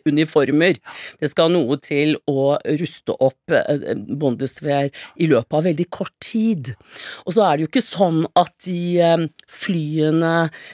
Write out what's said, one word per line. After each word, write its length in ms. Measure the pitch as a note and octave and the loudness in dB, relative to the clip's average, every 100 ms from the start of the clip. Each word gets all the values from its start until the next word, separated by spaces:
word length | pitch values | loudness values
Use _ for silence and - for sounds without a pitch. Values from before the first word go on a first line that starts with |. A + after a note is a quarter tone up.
| - | 0
uniformer. 720 | D3 D#3 D3+ C3+ D3 F3 - - - - - | 0 2 2 2 4 2 0 -6 -16 -16 -6
Det 100 | D3+ | -4
skal 220 | - E3 | 2 2
noe 240 | F3 B2 C#3+ | 2 0 -2
til 320 | - D3 D3+ D3+ - | -2 0 0 0 -2
å 240 | C3+ C#3 C#3+ | 0 0 0
ruste 480 | - D3+ E3+ - - - | -2 -4 -4 -6 -6 0
opp, 320 | C3+ - - | 0 -2 -2
eh, 240 | D3+ - C#3+ - G2+ | 0 0 -2 -4 -6
Bundeswehr 920 | G#2 C3+ D3 A#2+ C3 - D3+ C#3+ C#3 - - - | -6 -4 -2 -2 -4 -6 -2 -2 -2 -6 -14 -2
i 80 | D#3+ | 2
løpet 320 | B2+ A#2+ D3+ | 2 2 0
av 60 | F3 | 0
veldig 240 | D#3 F3 | 0 -4
kort 260 | - F#3+ - | -6 -10 -8
tid. 560 | - A3+ A3 G3 B2+ A2+ _ - - - - | -6 -2 0 -2 -4 -12 _ -20 -18 -14 -2
Og 60 | F#3+ | 2
så 80 | |
er 140 | G3 D3 | 2 2
det 80 | D#3+ | 0
jo 40 | |
ikke 100 | C4+ | 0
sånn 400 | - E3+ F#3+ E3 E3 - | 0 2 2 2 2 2
at 180 | F3 - | 0 -2
de, 160 | F#3 F3 F3 F3 | -6 -4 0 4
ehm, 260 | E3+ E3 D#3+ _ - | 4 4 0 _ -20
flyene, 1000 | - - F3 D3+ D#3 D3+ D#3+ E3 E3 D#3+ - - | -10 -4 -2 -2 0 2 2 2 2 0 -4 -20